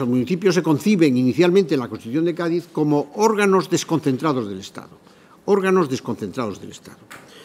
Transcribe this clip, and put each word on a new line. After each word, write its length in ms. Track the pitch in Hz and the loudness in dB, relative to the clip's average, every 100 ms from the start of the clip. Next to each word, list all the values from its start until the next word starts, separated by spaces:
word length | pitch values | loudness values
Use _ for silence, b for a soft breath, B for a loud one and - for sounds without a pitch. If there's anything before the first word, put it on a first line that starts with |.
| 123 | 0
municipios 480 | 127 120 180 190 175 | 0 0 0 2 2
se 80 | |
conciben 540 | 160 143 208 202 156 123 | 2 0 2 4 4 4
inicialmente 560 | 127 120 175 190 160 | 0 2 4 4 2
en 80 | 147 | -2
la 60 | 120 | -4
Constitución 380 | 107 113 143 170 | -10 -6 -4 -2
de 100 | 165 | -2
Cádiz 320 | 170 170 165 | -2 -4 -4
como 400 | - 151 147 - - | -2 0 0 -2 0
órganos 540 | 214 208 202 190 - | 0 2 4 2 2
desconcentrados 800 | 160 - 160 143 127 156 131 104 | -2 0 -2 0 -2 -2 -2 -4
del 120 | 95 | -10
Estado. 400 | 95 - - - b b b b - | -12 -18 -20 -20 b b b b 0
Órganos 440 | 202 190 185 147 | 2 4 2 2
desconcentrados 720 | 127 - 107 101 104 113 87 | -4 -6 -8 -8 -6 -8 -8
del 100 | - | -14
Estado. 280 | - - - - B B B | -20 -20 -20 -20 B B B